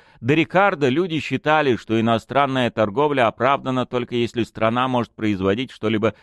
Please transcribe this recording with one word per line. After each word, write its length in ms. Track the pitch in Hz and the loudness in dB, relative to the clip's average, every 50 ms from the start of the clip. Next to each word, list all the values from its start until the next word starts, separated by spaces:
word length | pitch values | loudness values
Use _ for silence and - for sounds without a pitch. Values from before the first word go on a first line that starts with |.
| _ _ _ - | _ _ _ -6
До 140 | - 113 147 | -2 0 2
Рикардо 540 | 156 160 - - 175 202 202 185 147 143 131 | 2 0 2 2 2 2 2 2 2 0 0
люди 300 | 127 156 185 185 160 156 | 2 0 0 -2 -2 -4
считали, 560 | - - 135 123 - 151 156 156 147 135 120 | -4 -4 -6 -4 0 0 2 2 2 2 0
что 260 | - - - 110 113 | 0 -2 -2 -2 0
иностранная 680 | 113 113 117 110 - - 127 131 143 135 131 131 123 113 | 2 2 0 0 -2 -2 0 0 0 0 0 -2 -2 0
торговля 560 | - - 107 104 98 123 147 151 143 135 123 | 0 0 -2 0 0 0 0 0 2 2 2
оправдана 600 | 110 - - 117 131 139 131 - 131 127 127 120 | 2 0 0 0 0 0 0 -2 -2 -4 -4 -4
только 280 | - - 123 120 - 123 | -2 -4 -4 -4 -2 -2
если 300 | 120 117 110 - 120 110 | -2 -2 -2 -2 -4 -4
страна 420 | - - - 110 110 113 123 127 | -4 -4 -2 -2 0 0 0 0
может 260 | 131 127 120 110 - _ | 0 0 -2 -2 -4 _
производить 600 | - 107 107 104 92 95 95 101 113 135 123 - | -4 -2 -2 0 0 0 0 0 0 -4 -8 -8
что-либо 420 | - - 107 113 107 107 110 - - | -6 -2 -2 0 0 0 0 -2 -4